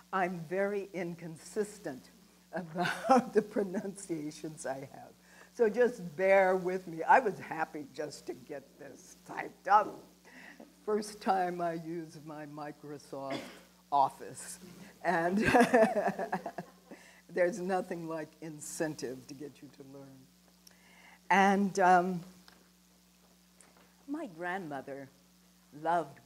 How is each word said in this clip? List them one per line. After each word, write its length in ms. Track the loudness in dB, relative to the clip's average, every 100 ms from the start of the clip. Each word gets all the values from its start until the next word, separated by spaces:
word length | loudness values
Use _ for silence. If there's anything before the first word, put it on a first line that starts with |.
| -4
I'm 320 | 0 0 -2 -4
very 400 | -2 0 -2 -6
inconsistent 1160 | -6 -6 -8 -10 -14 -8 -4 -4 -6 -12 -12 -14 -20 -20
<laughs> 200 | _ _
about 800 | -10 -6 -4 -2 0 6 6 6
the 80 | 0
pronunciations 1200 | 0 0 -2 -4 -6 -8 -8 -6 -6 -8 -10 -10
I 240 | -8 -8 -10
have. 180 | -16 -20 -20 -20 -20 -10
So 140 | 0 2
just 460 | 4 2 0 -10 0
bear 380 | 6 6 6
with 320 | 4 0 -4 -6
me. 160 | -2
I 160 | 6 6
was 180 | 6 -2
happy 460 | -6 -6 -6 -8 -12
just 340 | -10 -10 -10 -12
to 80 |
get 280 | -12 -12 -14 -14 -20
this 380 | -20 -20 -20 -20 -14
typed 400 | -10 -10 -6 4
up. 320 | 4 4 -4 -18 -20 -20 -20 -20 -20 -20 -12
First 360 | -2 -2 -2 -4
time 400 | 0 2 0 -2
I 140 | -4
use 460 | -4 -6 -10 -10 -14
my 220 | -14 -14 -12
Microsoft 960 | -12 -12 -12 -14 -16 -12 -10 -8 -8 -10 -18 -20 _ 0
Office. 680 | 4 4 2 -14 -14 -14 -16 -18 -20 -20 -6 0
And 320 | 2 4 2
<laughs> 1900 | 6 6 8 8 6 4 0 -2 -4 -6 -8 -12 -16 -18 -20 -20 -20 -20 -8
there's 280 | 0 0 0
nothing 480 | -2 -2 -2 -6 -8
like 200 | -8 -10 -14
incentive 840 | -14 -14 -10 -4 -4 -4 -8 -10 -12
to 60 |
get 180 | -14 -14 -16
you 60 | -20 -20
to 80 | -20 -18
learn. 220 | -20 -20 -20 _ _ _ -20 _ -20 -20 -20 -8 2
And, 480 | 6 6 6 2 4
um, 420 | 6 8 6 -2 -8 -18 -20 -20 _ _ _ _ _ _ _ _ _ _ -20 -20 -20 _ -12
my 180 | -10 -10
grandmother 840 | -8 -6 -6 -6 -8 -10 -12 -14 -20 _ _ _ _ _ -6
loved 360 | 0 0 0 -8